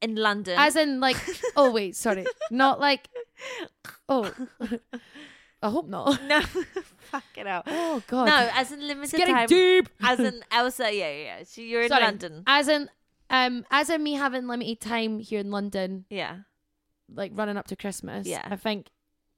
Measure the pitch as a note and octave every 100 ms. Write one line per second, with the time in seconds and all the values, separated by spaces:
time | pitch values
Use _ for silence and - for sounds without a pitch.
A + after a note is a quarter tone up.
0 | A3+ A3 G#3+ G3+ F#3+ F3+ D4 D4 D4+ C4
1 | C4 B3+ - F4+ A#4+ D4 C4+ A3 G3 -
2 | A#3 F#3+ G#3+ - D#4 A#3+ C4+ - C#4+ C4+
3 | - B4 A#4+ _ C5+ B4 - _ - -
4 | - C4+ G3 - B3+ - A3+ A#3 - B3
5 | - D4+ D4 - _ _ G#3+ B3+ - F#3+
6 | C3 C4 C4+ D4 - F#4 D#4 F#4+ - _
7 | - C#4 - - G3 F3+ C4+ D#4 E4+ C#4+
8 | - B3+ B3+ D4 A#3 A3 B3+ C#4+ D4 C#4
9 | C#4+ D#4+ F4 B3+ A#3 F4+ F#4 F#4 - -
10 | A#3+ B3 A3+ A#3 - A3+ B3 B3+ A#3 G#3
11 | E3 C#3+ C#3+ F2+ E3+ - A#3 A#3 A#3 C4+
12 | A3+ G#3 B3+ D#3 G3+ C#4+ C#4+ D4+ C#4+ _
13 | _ _ - C4 B3+ B3 - C#4 D4+ E4
14 | D4+ C#4+ C#4 B3+ B3 A#3+ A3+ A3+ G#3+ A#3
15 | A3 G#3+ A3 G#3+ G3+ G3+ G3+ G3 F#3 F#3+
16 | F#3+ G3 D#3+ F3 G3+ _ _ _ _ _
17 | _ - G3 G3 G#3 G3+ - F#3+ G3+ F#3
18 | - G3 F3+ E3 - F#3+ A3 G3+ - _
19 | _ _ _